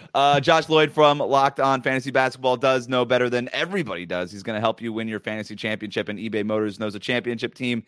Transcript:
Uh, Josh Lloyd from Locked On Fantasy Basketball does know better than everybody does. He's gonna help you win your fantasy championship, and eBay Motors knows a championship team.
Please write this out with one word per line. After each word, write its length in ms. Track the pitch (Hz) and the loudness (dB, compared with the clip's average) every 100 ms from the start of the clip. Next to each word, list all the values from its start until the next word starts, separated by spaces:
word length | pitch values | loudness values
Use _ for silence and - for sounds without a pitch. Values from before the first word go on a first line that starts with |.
| - | -4
Uh, 260 | 135 143 175 | 2 4 4
Josh 300 | 151 160 151 | 4 2 4
Lloyd 220 | 156 151 | 4 4
from 260 | 156 147 147 | 6 4 4
Locked 420 | 107 139 135 139 | 2 4 2 2
On 220 | 135 131 | 2 2
Fantasy 300 | 131 131 135 | 0 -2 0
Basketball 460 | 131 131 131 131 127 | 0 0 0 -2 2
does 300 | 135 131 120 | 2 2 0
know 180 | 127 120 | 0 2
better 220 | 123 123 | 2 2
than 220 | 123 123 | 0 -2
everybody 540 | 135 170 196 117 87 87 | -4 -2 -4 -4 -6 -4
does. 260 | 90 90 | -4 -4
He's 120 | 101 | -8
gonna 160 | 107 107 | -6 -2
help 200 | 113 113 | -2 -2
you 140 | 113 | -6
win 140 | 110 113 | -6 -6
your 120 | 107 | -6
fantasy 360 | - 110 104 107 | -6 -8 -8 -8
championship, 540 | 113 107 107 110 104 | -6 -6 -4 -6 -6
and 100 | 104 | -6
eBay 260 | 110 107 107 | -6 -4 -2
Motors 340 | 107 107 95 | -2 -2 -4
knows 140 | 107 | -8
a 60 | 101 | -6
championship 560 | - 123 120 120 117 - | -4 -4 -4 -4 -6 -6
team. 280 | 123 117 | -4 -4